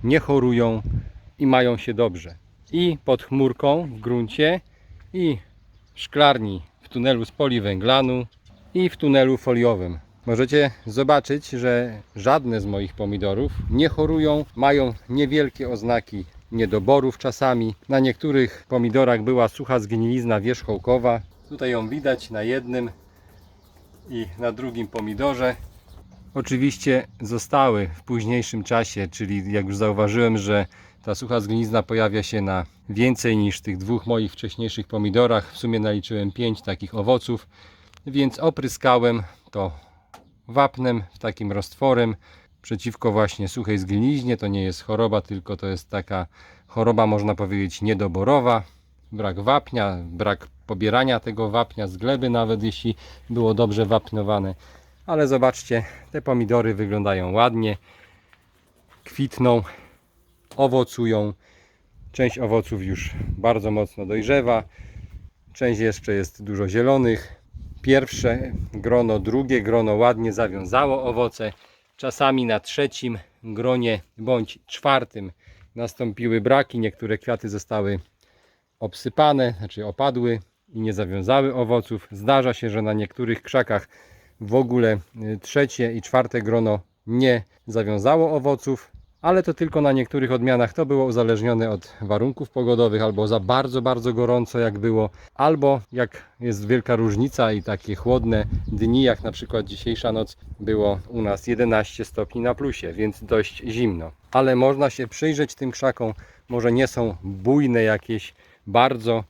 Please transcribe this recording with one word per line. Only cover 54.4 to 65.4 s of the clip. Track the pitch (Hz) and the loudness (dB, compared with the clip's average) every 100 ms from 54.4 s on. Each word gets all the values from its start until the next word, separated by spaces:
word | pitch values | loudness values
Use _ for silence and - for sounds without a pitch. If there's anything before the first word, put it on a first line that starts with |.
| 95 92 - - _ _ - | -2 -8 -16 -20 _ _ -4
Ale | 160 139 | 0 2
zobaczcie, | 131 127 - - 117 98 - - | 4 2 0 -2 -4 -4 -12 -14
te | 151 | -8
pomidory | 139 123 107 120 113 | -2 0 2 2 2
wyglądają | 101 101 104 101 95 90 | 0 -2 -2 0 0 0
ładnie, | 104 120 113 110 98 _ - _ _ _ _ _ _ _ _ _ _ | 2 2 2 -2 -4 _ -20 _ _ _ _ _ _ _ _ _ _
kwitną, | - - 139 - 123 117 98 - - _ _ _ _ _ _ - | -12 -6 -4 2 4 4 0 -12 -20 _ _ _ _ _ _ 0
owocują. | 135 131 120 - 117 107 104 98 _ _ _ _ _ _ - | 2 4 2 0 0 0 -2 -6 _ _ _ _ _ _ -10
Część | - 123 127 | -2 0 0
owoców | 113 113 - 104 | 0 0 0 -4
już | 92 92 - - - | -4 -6 -6 -8 -6
bardzo | - 113 113 104 | 0 2 2 0
mocno | 107 101 - 95 | -2 -2 -6 -6
dojrzewa, | 107 110 139 120 113 - - - - - - - _ | -4 0 2 2 0 -2 -14 -20 -18 -18 -18 -20 _